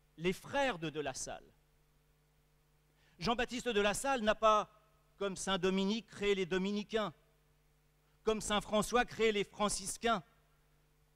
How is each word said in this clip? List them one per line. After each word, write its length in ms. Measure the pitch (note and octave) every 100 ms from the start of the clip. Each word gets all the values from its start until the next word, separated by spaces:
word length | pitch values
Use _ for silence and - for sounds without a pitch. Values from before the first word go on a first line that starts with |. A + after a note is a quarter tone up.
| _ -
les 160 | E3+
frères 440 | F#3+ - C#4 C4+ F#3
de 120 | D#3+
De 100 | D3
La 140 | C#3+
Salle. 320 | B2+ - G#2 - _ _ _ _ _ _ _ _ _ _ _ _ _ _ _ _ -
Jean-Baptiste 520 | F3 A#3 A#3+ B3 B3
de 100 | G#3
La 140 | G3+
Salle 300 | G3 C4+ C4+
n'a 120 | G#3+ G#3
pas, 340 | A3 G#3+ F#3+ - _ _ _ _
comme 200 | G3+ F#3
saint 200 | - F#3+
Dominique, 500 | F#3 F#3+ F#3+ A3+ -
créé 280 | - G3+ G3
les 100 | F3+
dominicains, 680 | F#3 F#3+ G#3 G3+ A3 G3+ - _ _ _ _ _ _ _ _ _ _
comme 180 | - A3
saint 180 | - G#3
François, 460 | - G#3+ - A#3 A#3
créé 260 | - A3
les 140 | G#3 F#3+
franciscains, 760 | - G#3 - F#3+ - A#3 G#3+ - _ _ _ _ _ _ _ _